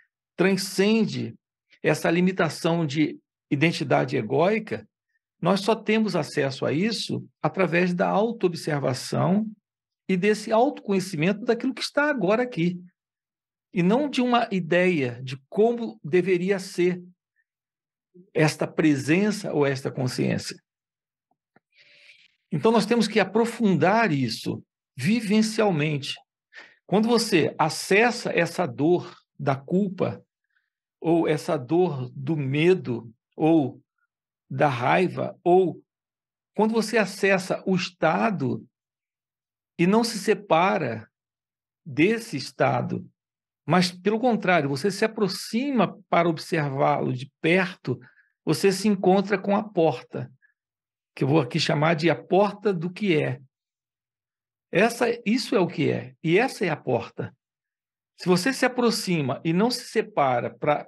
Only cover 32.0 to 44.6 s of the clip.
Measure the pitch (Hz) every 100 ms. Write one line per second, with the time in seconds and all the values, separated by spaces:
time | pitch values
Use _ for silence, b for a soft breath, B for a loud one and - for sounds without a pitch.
32 | 123 131 135 160 135 143 165 185 131 113
33 | 113 - _ - 151 165 127 - _ _
34 | _ _ _ _ - 131 147 123 127 170
35 | 180 127 123 - 175 180 180 - _ _
36 | _ _ _ _ _ - 220 226 220 233
37 | 190 - 196 190 185 - - 180 - -
38 | 160 185 226 175 127 113 - _ _ _
39 | _ _ _ _ _ _ _ - 175 214
40 | 226 202 - 208 - 160 185 208 131 110
41 | 107 _ _ _ _ _ _ _ 170 131
42 | 180 226 - 143 - - 131 123 120 120
43 | - _ _ _ _ _ - 175 180 -
44 | 202 220 247 220 180 175